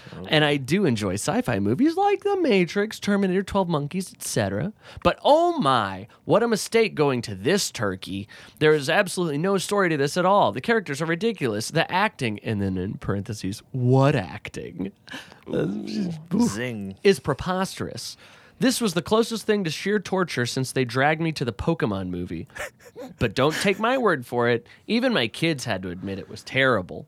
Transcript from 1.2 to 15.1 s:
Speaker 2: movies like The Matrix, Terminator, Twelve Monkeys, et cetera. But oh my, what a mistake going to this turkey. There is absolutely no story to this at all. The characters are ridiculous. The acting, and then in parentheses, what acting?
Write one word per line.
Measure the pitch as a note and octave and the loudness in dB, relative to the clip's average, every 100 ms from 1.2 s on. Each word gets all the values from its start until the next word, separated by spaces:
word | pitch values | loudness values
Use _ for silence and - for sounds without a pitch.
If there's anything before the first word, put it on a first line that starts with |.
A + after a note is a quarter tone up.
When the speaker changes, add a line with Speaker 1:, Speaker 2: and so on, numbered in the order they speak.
| - G#3 - G2+ | -2 -2 0 0
Speaker 2:
movies | G2 C#3 D4+ E4+ | 2 2 2 2
like | G4+ G4 G4+ | 2 2 0
The | G4 | 0
Matrix, | D#4 G3+ F3 G3+ G#3+ - | 4 4 2 0 -4 -4
Terminator, | - G3+ G3 F#3 | -2 0 2 0
Twelve | F#3+ G3+ F3 | 0 -2 0
Monkeys, | D#3 C#3+ F#3 F#3 | 0 -2 -6 -8
et | - | -10
cetera. | - C3 G2 G2 F3 - - - | -6 -2 0 0 -4 -8 -16 0
But | F3 - | 0 4
oh | G#3+ D#4 F4 E4 | 6 6 6 2
my, | C3+ B2 G2 F#2+ G2+ - - | 4 4 2 -4 -12 -10 2
what | F3+ | 2
a | A#3+ | 4
mistake | G#3+ - A3+ G#3+ C#3+ | 0 0 2 2 2
going | D3 B2 | 2 2
to | A2+ F#2+ | -2 -4
this | A2+ G3+ - | 0 0 0
turkey. | - G#2 F#2 - G2 G#2 - - - | -2 -2 -2 -6 -8 -10 -16 -16 0
There | D3+ | 4
is | D#3 C#3 | 4 2
absolutely | E3+ F#3+ - F3 C#3+ | 2 2 0 -2 0
no | F#3 G3 | 0 0
story | - G3+ F3+ | 0 2 2
to | D3+ | 2
this | C#3+ F#3 | 0 2
at | F3+ | 4
all. | G3+ B2 | 4 4
The | G#2 | 2
characters | - A#3 E3+ C#3 | 0 0 0 -4
are | D#3+ | -2
ridiculous. | E3+ A3+ A3 C3 G#2 - | -2 -2 -2 -2 -2 -2
The | D3+ - | -2 0
acting, | F3+ G#3+ - B2 G2+ | 0 0 0 -4 -4
and | A#2 G#2 | -4 -2
then | G2 F#2 | 0 -2
in | F#2+ C#3 | -4 -4
parentheses, | - G2+ G2 G#2+ F#2 G2+ - | -4 -4 -4 -6 -8 -8 -8
what | C3 B2 C3 C3+ C#3+ | 0 4 6 6 2
acting? | F2+ - - - A#1+ - G3 - - | -2 -10 -12 -12 -10 -8 -8 -10 -16